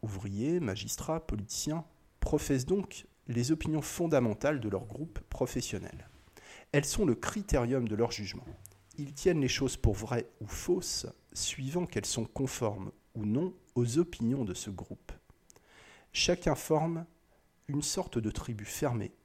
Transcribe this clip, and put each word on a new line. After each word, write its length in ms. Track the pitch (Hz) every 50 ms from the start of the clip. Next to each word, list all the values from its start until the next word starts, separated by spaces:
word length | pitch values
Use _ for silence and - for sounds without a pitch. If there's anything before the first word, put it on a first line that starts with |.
ouvriers, 580 | - 110 101 98 101 101 98 98 113 143 170 180
magistrats, 680 | 165 110 95 98 98 - - - - - 160 160 160 -
politiciens, 580 | - 104 101 - - - - 147 151 170 160 - _ _ _ - _ _
professe 460 | - - - 151 - - 143 131 127
donc 400 | 139 180 202 190 - - - - - _ _ _ -
les 240 | 120 120 120 123
opinions 320 | 160 156 - - 156 156 -
fondamentales 760 | - - - 175 165 156 139 123 117 104 107 - 139 156 139
de 100 | 107 107
leur 160 | 98 95 -
groupe 340 | - - - 147 165 - - - -
professionnel. 800 | - - 131 123 - 131 123 - - 98 - - - - - - - - - - - - - - - - - _
Elles 140 | - 147 147
sont 200 | - - - 214
le 80 | 156 117
critérium 760 | - - - - - 196 - - 143 120 117 131 135 120 113
de 80 | 107
leur 160 | 104 117 117
jugement. 360 | - - 101 95 - - - - - - - - - - _ _ - -
Ils 160 | 147 139 143
tiennent 280 | - - 185 175 156
les 60 | 139 123
choses 300 | - - 139 131 - -
pour 160 | - 117 104
vraies 340 | 101 110 107 127 120 - - - _
ou 60 | 110 101
fausses, 580 | - - - - - - - - - - - - - _ _ _ -
suivant 520 | - - - - - 131 135 147 175 180
qu'elles 220 | - - 110 98 -
sont 180 | - - 113
conformes 680 | - - - 135 127 - - 123 110 101 95 95 101 - _ _ _ _
ou 120 | 117 104
non 280 | 104 107 131 170 185 180 - _ _ _
aux 240 | 123 123 120 113 151
opinions 440 | 175 170 - - 117 113 127 135 123
de 120 | 98 87
ce 160 | - - -
groupe. 400 | 98 87 98 - - - _ - - - _ _ - _ _ _ - - _ _ - - - - - - - _ _
Chacun 420 | - - - - - - - 113
forme 500 | - - - 160 151 156 165 170 165 170 - _ _ _ _ _ _ _ _ _ _ _ -
une 140 | 143 147
sorte 360 | 147 - - - 180 - - 123
de 120 | 110 107
tribu 360 | 104 - - - 120 104 107
fermée 460 | - - - - 143 123 113 101 - - _